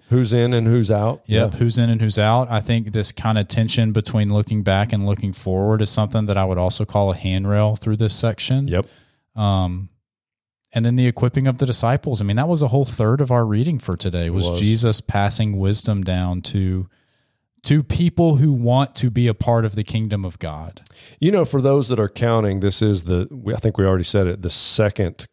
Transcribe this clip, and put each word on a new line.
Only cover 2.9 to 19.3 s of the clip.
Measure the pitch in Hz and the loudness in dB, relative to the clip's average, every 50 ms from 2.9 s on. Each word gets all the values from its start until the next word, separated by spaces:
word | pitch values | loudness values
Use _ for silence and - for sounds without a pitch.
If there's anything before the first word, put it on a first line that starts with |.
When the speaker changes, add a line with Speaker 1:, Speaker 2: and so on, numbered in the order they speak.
Speaker 2:
this | 101 110 101 - - | -2 -4 -2 -4 -4
kind | - - 113 110 107 | -4 -2 0 0 0
of | 101 - | 0 -2
tension | - 117 113 107 - - 113 110 101 | 0 -2 -2 0 0 0 0 2 2
between | 107 104 - 113 110 104 101 | 0 -2 0 0 0 0 2
looking | 101 104 104 - 113 107 | 2 0 0 0 -2 -2
back | 98 101 95 95 107 117 | 0 2 2 2 2 0
and | 110 104 98 | -2 -2 0
looking | 101 101 - - 98 | 0 -2 -2 -2 -4
forward | 92 - - 95 92 95 98 107 110 107 | -6 -6 -4 -2 -2 0 2 2 2 2
is | 107 - | 2 0
something | - - 107 101 - 113 107 | 0 0 0 0 0 -2 -2
that | 104 101 98 | 0 0 0
I | 95 | 0
would | 95 92 87 | 0 0 0
also | 90 92 - - 107 | 0 0 0 -2 -4
call | - - 104 101 98 92 | -2 0 0 0 0 0
a | |
handrail | - - 95 92 95 98 101 104 104 107 107 107 - | -2 -2 -2 -2 -2 0 0 2 2 2 2 0 -2
through | - 110 107 | -2 -2 -2
this | 104 110 104 - | 0 0 0 0
section. | - - 113 104 - - - 131 135 139 - | -2 -2 -2 -4 -4 -4 -2 -2 0 0 0
Speaker 1:
Yep. | 87 90 - - _ _ _ _ _ _ _ _ - 110 | -2 -2 -2 -4 _ _ _ _ _ _ _ _ -6 -2
Speaker 2:
Um, | 107 101 98 95 92 90 90 92 95 90 _ _ _ _ _ _ _ _ _ _ _ _ _ _ _ _ - | 0 0 2 0 0 -2 -4 -6 -8 -12 _ _ _ _ _ _ _ _ _ _ _ _ _ _ _ _ -4
and | 117 113 | -2 0
then | 120 120 | 2 2
the | 127 127 123 | 2 2 2
equipping | 117 - - 123 - 139 135 135 | 2 0 0 0 0 0 0 0
of | 127 - | 0 0
the | 143 | 0
disciples. | 127 120 - - 117 123 - - 151 127 107 | -2 0 0 0 0 0 0 -2 -4 -4 -2
I | 104 | -2
mean, | 98 101 | 0 0
that | 117 143 170 | 0 0 0
was | 175 151 | 0 0
a | 147 120 | 0 2
whole | 107 139 139 | 2 0 0
third | - - - 110 107 120 143 | 0 -2 0 0 2 2 2
of | 143 123 | 0 2
our | 123 120 117 | 2 2 2
reading | 110 104 107 127 170 160 120 | 2 0 0 0 0 -2 -2
for | - - 90 | -4 -4 -6
today, | 82 - 95 85 87 85 | -4 -4 -4 -2 -2 -2
Speaker 1:
It | 85 87 | -2 0
Speaker 2:
was | 92 87 87 | 0 0 0
Speaker 1:
was. | 87 87 | 0 0
Speaker 2:
Jesus | 101 104 113 110 117 113 104 - | 2 2 2 2 2 0 0 0
passing | - - - 101 101 101 - - 113 107 101 95 | -2 -2 -2 0 0 0 0 0 0 -2 0 0
wisdom | 95 98 104 - - - 107 98 95 | 0 0 0 0 0 0 -2 -2 -2
down | 92 90 90 90 90 90 90 | -2 -2 -2 -2 -2 -4 -4
to, | - - - 98 95 92 92 92 90 - _ _ _ _ _ _ _ _ _ _ _ _ _ _ - | -4 -4 -2 -2 0 0 -2 -2 -4 -8 _ _ _ _ _ _ _ _ _ _ _ _ _ _ -2
to | - 143 151 143 | 0 0 2 0
people | - - - 175 170 - - 170 165 151 131 | 0 0 0 0 0 2 2 2 4 4 4
who | 147 156 | 4 2
want | 139 120 117 117 123 131 139 - - | 2 2 2 2 2 2 2 0 -2
to | - - 123 | -2 -2 0
be | 107 120 120 | 0 2 2
a | 120 | 2